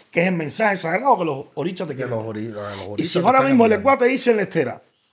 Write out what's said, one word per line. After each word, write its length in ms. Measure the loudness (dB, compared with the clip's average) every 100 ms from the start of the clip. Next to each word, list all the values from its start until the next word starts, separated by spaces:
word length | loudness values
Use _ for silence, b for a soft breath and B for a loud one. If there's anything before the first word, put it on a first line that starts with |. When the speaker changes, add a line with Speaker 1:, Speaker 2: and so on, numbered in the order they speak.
| B
Speaker 1:
que 100 | -2
es 60 | 0
el 80 |
mensaje 420 | 0 -4 0 0 0
sagrado 420 | -2 -2 2 2
que 60 |
los 220 | 2 -4 -8
orichas 340 | -6 -6 -6 -8
te 60 |
Speaker 2:
Que 80 | -6
Speaker 1:
quieren 100 | -6
Speaker 2:
los 120 | -4 -6
Speaker 1:
dar. 80 | -6
Speaker 2:
ori-, 120 | -8
los 140 | -8 -10 -10 -10
Speaker 1:
Y 20 |
Speaker 2:
orichas 160 | -2 -2
Speaker 1:
si 80 | 2
Speaker 2:
te 40 |
Speaker 1:
ahora 140 | 2 4
Speaker 2:
están 120 | 4
Speaker 1:
mismo 120 | 4
el 80 | 4
Speaker 2:
enviando. 180 | 4 2
Speaker 1:
ecuate 200 | 2 2
dice 180 | 2 2
en 40 | 2
la 60 |
estera, 400 | 0 -2 -2 -6 _ _ _